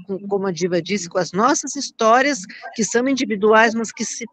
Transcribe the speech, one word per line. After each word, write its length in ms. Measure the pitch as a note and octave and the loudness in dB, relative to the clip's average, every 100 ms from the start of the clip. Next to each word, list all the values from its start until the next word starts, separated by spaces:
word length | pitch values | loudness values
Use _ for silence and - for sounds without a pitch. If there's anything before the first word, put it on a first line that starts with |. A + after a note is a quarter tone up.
| F#3 | -2
com, 120 | F#3+ G3+ | -8 -4
como 200 | G3+ F#3+ | -2 -2
a 40 | |
Diva 300 | D#3+ F3+ F3 | -2 -2 -2
disse, 260 | E3 G3+ F3 | -2 -6 -4
com 120 | F#3+ | -4
as 140 | - | -2
nossas 440 | F3+ B3 D#4 C#4 C#4+ | 0 0 0 -4 -10
histórias, 640 | B3 - A3 A#3+ C#4 A3+ F#3 - - | -10 0 4 4 4 -2 -8 -16 -12
que 80 | - | -6
são 240 | G3+ A#3 C4 | -2 0 0
individuais, 680 | C4 G#3 G#3 G#3+ A3 A3+ | -2 -2 0 4 6 6
mas 180 | A3+ A3+ | 2 -6
que 140 | - G#3+ | -6 -8
se 180 | - A#3 | -8 -14